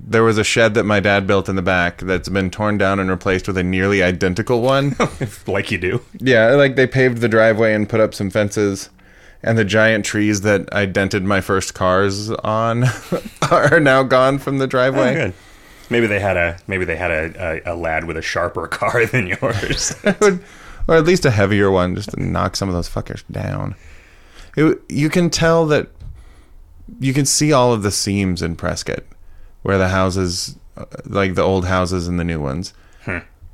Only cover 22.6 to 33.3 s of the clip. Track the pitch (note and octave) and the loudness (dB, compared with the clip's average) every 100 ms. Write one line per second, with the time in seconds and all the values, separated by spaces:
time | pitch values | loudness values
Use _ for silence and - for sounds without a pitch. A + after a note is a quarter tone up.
22.6 | G2 F2 - G#2 - - - G2+ F#2+ G1+ | -4 -2 -4 -6 -8 -10 -10 -8 -6 -6
23.6 | G1+ F#2+ - - - - - - - - | -8 -10 -16 -20 -20 -20 -20 -20 -8 0
24.6 | D#3 - - A#2 D3+ F3+ E3+ - E3 E3 | 0 0 -4 -2 0 2 0 2 2 4
25.6 | D#3+ C#3 - - - - - - - - | 4 0 -2 -10 -18 -18 -20 -20 -20 -20
26.6 | - - - - C3 C3+ C#3 - D3+ C3+ | -20 -20 -18 -4 -2 0 0 2 2 4
27.6 | B2 A2+ G2 - G#2 G2 F#2 F2 E2+ E2+ | 4 2 0 -2 -2 0 0 -2 -4 -4
28.6 | E2+ E2 - - - - - - - - | -6 -6 -6 -8 -10 -20 -20 -20 -20 -8
29.6 | - G2 F#2 F#2+ F#2+ F#2 F#2 F2 - - | 0 2 2 2 0 0 -2 -4 -8 -12
30.6 | - - - - - G2 G2 F2+ E2+ F#2+ | -20 -20 -16 -16 -6 -2 0 2 2 2
31.6 | F2+ F#2 F2 F#2 F2 F2 E2+ D#2+ C#2+ D#2 | 0 0 0 -2 -2 -2 -2 -4 -4 -6
32.6 | F#2+ - - - - F2 - | -10 -14 -20 -16 -10 -10 -10